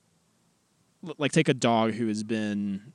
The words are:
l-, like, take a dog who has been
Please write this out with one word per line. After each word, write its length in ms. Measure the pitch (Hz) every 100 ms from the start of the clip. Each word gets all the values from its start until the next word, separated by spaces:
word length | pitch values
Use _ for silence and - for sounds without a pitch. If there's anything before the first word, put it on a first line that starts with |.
| _ _ _ _ _ _ _ _ _ _ -
l-, 80 | -
like, 140 | 143
take 180 | - 160
a 40 |
dog 400 | 131 120 117 113
who 140 | 107 113
has 160 | 107
been 720 | 107 110 107 101 101 98 110